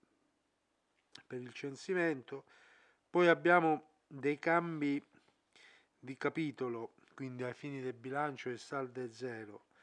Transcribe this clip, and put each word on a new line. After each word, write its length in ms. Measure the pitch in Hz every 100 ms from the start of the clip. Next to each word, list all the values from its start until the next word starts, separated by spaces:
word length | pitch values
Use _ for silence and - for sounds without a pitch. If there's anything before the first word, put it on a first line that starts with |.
| _ _ _ _ _ _ _ _ _ _ _ - -
per 140 | 127
il 140 | 123
censimento. 920 | - 143 131 - 180 165 139 117 135 - - - _ _ _ _
Poi 200 | 175 175
abbiamo 640 | 160 170 175 165 151 - _ -
dei 320 | 139 139 147
cambi 640 | 165 170 170 156 143 139 - _ _ _ _ - - - _ _
di 200 | 123 135
capitolo, 800 | 143 165 151 - 127 117 117 _ _
quindi 300 | - 135 123
ai 100 | 123
fini 280 | 120 147 139
del 120 | 127
bilancio 560 | 117 127 139 147 131 131
il 100 | 120
saldo 440 | - 139 127 120
è 40 | 123
zero. 560 | 113 127 113 104 104 _ _